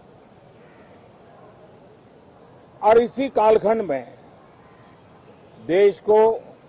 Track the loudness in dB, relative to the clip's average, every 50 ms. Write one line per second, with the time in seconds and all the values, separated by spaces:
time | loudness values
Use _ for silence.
0 | -20 -20 -20 -20 _ _ _ -20 _ -20 -20 -20 -20 -20 -20 -20 -20 -20 -20 -20
1 | -20 -20 _ _ -20 -20 -20 -20 -20 -20 -20 -20 -20 -20 -20 -20 -20 -20 -20 _
2 | _ -20 _ -20 _ -20 -20 -20 -20 -20 -20 -20 -20 -20 -16 -4 0 2 2 2
3 | 2 0 -6 -8 -8 -6 -2 -2 0 2 2 0 0 -2 -4 -4 -4 -6 -8 -10
4 | -10 -14 -20 -20 -20 -20 -20 -20 -20 -20 _ _ -20 -20 -20 _ -20 -20 -20 _
5 | _ -20 -20 -20 _ -20 -20 -20 -20 -20 _ -20 -10 -4 -2 0 0 0 0 -2
6 | -4 0 2 2 2 0 0 -4 -10 -20 -20 _ _